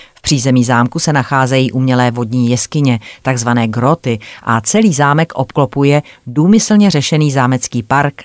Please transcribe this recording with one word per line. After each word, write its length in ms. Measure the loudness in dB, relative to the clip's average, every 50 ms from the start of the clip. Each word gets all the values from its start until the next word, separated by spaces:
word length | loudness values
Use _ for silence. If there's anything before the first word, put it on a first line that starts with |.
| -20 -20 _
V 80 | -12 -4
přízemí 420 | -2 -2 0 2 2 2 2 2
zámku 340 | 2 2 2 0 0 -2 -4
se 140 | -2 -2 0
nacházejí 600 | -2 -2 -2 -2 -2 0 0 0 0 0 0 -2
umělé 380 | -2 0 0 2 2 0 0
vodní 400 | 0 -4 -6 -4 -2 -2 0 0
jeskyně, 500 | 0 -2 -4 -4 -2 -2 0 0 0 -2 -4 -10 -20 -10 _
takzvané 460 | -4 -4 -2 -2 -2 0 0 0 -2
groty, 500 | -2 -2 0 0 0 0 -2 -6 -6 -6 -8 -14 -20 -12 -4
a 180 | -2 -2 -2
celý 340 | -2 0 0 2 2 2 2
zámek 380 | 2 0 2 2 0 0 -2 -4
obklopuje 680 | -6 -6 -4 -2 -2 -2 -2 0 0 0 2 2 0 -2 -6 -16 -20 _
důmyslně 640 | -8 -4 0 2 4 4 2 2 2 2 4 4 4
řešený 400 | 2 0 0 0 0 0 0 0
zámecký 520 | 0 0 0 0 0 -2 -4 -4 -6 -8 -4
park 400 | 0 0 0 0 -2 -4 -8 -10